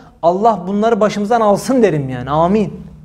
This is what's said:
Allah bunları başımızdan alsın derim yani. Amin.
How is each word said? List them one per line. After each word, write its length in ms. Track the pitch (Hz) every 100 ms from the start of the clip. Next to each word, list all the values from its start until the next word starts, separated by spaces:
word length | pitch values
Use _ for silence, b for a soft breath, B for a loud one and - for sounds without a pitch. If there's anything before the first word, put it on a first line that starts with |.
| B B
Allah 420 | 170 185 226 208 175
bunları 320 | 202 220 226
başımızdan 420 | 208 208 208 -
alsın 420 | 208 196 202 262
derim 260 | 214 151 131
yani. 200 | 127 123
Amin. 520 | 151 170 214 185 - - -